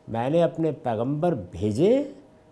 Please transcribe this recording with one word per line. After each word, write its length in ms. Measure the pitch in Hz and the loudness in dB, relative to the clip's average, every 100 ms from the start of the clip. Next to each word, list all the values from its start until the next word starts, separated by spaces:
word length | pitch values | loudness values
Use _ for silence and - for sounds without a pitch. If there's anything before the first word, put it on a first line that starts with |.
| - | -8
मैंने 320 | 113 127 165 | -4 0 2
अपने 300 | 160 156 160 | 2 0 -2
पैगंबर 600 | 151 123 110 123 147 175 | -2 -4 -2 -2 0 0
भेजे 840 | 139 92 87 104 104 190 269 294 - - - _ | -2 -6 -4 -2 2 4 4 0 -10 -20 -20 _